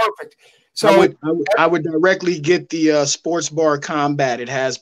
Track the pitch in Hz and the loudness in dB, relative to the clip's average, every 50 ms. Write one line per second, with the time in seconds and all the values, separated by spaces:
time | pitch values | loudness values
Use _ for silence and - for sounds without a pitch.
0 | 220 214 214 - 151 - _ _ _ _ _ _ _ _ _ - - - 147 - | -2 -2 -4 -8 -14 -20 _ _ _ _ _ _ _ _ _ 0 2 4 6 6
1 | 185 - - - - 156 160 170 143 - - 156 160 165 175 165 151 165 160 156 | 6 4 2 -2 -6 -4 -4 -2 -2 0 2 2 2 2 2 0 -2 -2 -2 2
2 | 170 185 190 185 185 175 175 156 143 156 180 175 175 - 160 165 160 156 151 147 | 2 2 2 0 -2 -4 -4 -2 0 0 0 0 -2 -4 -4 0 2 2 2 2
3 | 143 139 - - - 160 170 170 160 - 151 156 160 156 147 143 143 - 165 151 | 0 -2 -4 -4 -4 -4 -4 -4 -4 -4 -4 -2 0 0 0 -2 -4 -4 -4 -2
4 | 143 147 147 143 139 131 123 120 120 120 135 135 131 131 120 - | -2 -2 0 0 -2 -2 -2 -4 -6 -6 -6 -4 -4 -4 -6 -4